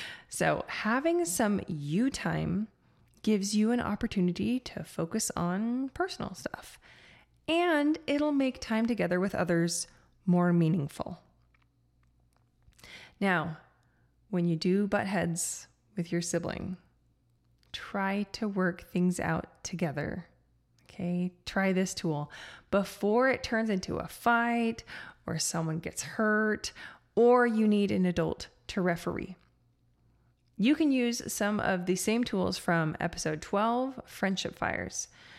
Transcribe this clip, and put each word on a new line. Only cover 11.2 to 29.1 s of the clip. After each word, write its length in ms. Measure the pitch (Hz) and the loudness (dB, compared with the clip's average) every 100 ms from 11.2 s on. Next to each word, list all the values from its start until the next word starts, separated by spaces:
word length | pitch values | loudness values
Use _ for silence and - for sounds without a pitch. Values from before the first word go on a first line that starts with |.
| _ _ _ _ _ _ _ _ _ _ _ _ _ _ _ _ - - - - | _ _ _ _ _ _ _ _ _ _ _ _ _ _ _ _ -20 -20 -18 -2
Now, 380 | 202 175 156 156 - _ _ _ _ _ _ | 2 2 0 -6 -14 _ _ _ _ _ _
when 180 | 180 170 | 0 2
you 80 | |
do 320 | 165 180 196 202 | 2 2 2 2
butt 200 | 202 190 | 0 0
heads 600 | 196 170 170 - - - _ _ - | -2 -2 -2 -4 -8 -14 _ _ -8
with 160 | 170 | -4
your 80 | 170 | -4
sibling, 560 | 170 170 - - - 185 _ _ _ _ _ _ _ _ _ | -2 -4 -4 -6 -8 -10 _ _ _ _ _ _ _ _ _
try 540 | - - 202 196 202 208 | -14 -8 -2 0 0 -2
to 140 | - 214 | -4 -2
work 360 | 196 180 180 - | 0 0 0 -4
things 260 | 180 180 175 | 2 2 2
out 460 | - 165 - _ | 0 -2 -4 _
together. 600 | - 170 170 143 - - - _ _ _ _ _ - | -10 -4 -4 -2 -6 -8 -12 _ _ _ _ _ -18
Okay, 420 | - 175 180 180 - - | -8 -2 0 -2 -4 -6
try 260 | 196 190 | 0 2
this 220 | 185 190 | 2 0
tool 360 | - 170 147 147 - - - - | -2 -2 -2 -6 -12 -18 -20 -2
before 600 | 196 190 - 202 220 262 | 0 0 -2 0 4 4
it 120 | 254 | 2
turns 280 | - 226 226 | 0 -2 0
into 260 | 190 - - | 0 -2 -4
a 120 | - | -6
fight 760 | - 240 233 233 233 226 226 - - - - - | -2 2 2 2 0 0 -4 -10 -16 -16 -12 -6
or 120 | 165 | -4
someone 400 | - 170 160 160 | -2 -2 -2 -4
gets 240 | 160 - | -6 -8
hurt 720 | - - 214 214 214 208 - - - - _ | -6 -2 2 2 2 -2 -6 -12 -16 -18 _
or 320 | - 240 247 240 | 6 8 8 6
you 200 | 220 214 | 4 4
need 240 | 208 202 | 4 4
an 140 | 208 | 2
adult 440 | 180 175 160 - - _ - | 2 2 0 -2 -10 _ -8
to 160 | - | -2
referee. 540 | 180 170 - | 0 0 -2